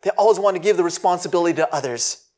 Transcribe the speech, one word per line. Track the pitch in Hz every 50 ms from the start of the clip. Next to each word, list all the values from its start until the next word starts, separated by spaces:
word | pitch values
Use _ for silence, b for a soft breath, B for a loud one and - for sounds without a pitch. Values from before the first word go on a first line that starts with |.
They | - -
always | - - 202 220 214 180
want | 202 202 190
to | 185
give | 160 208 208 175
the | 180
responsibility | 170 170 - - 190 180 175 175 170 - 175 175 170 165 165
to | 160 -
others. | - 147 131 135 120 117 - - - - _ _ _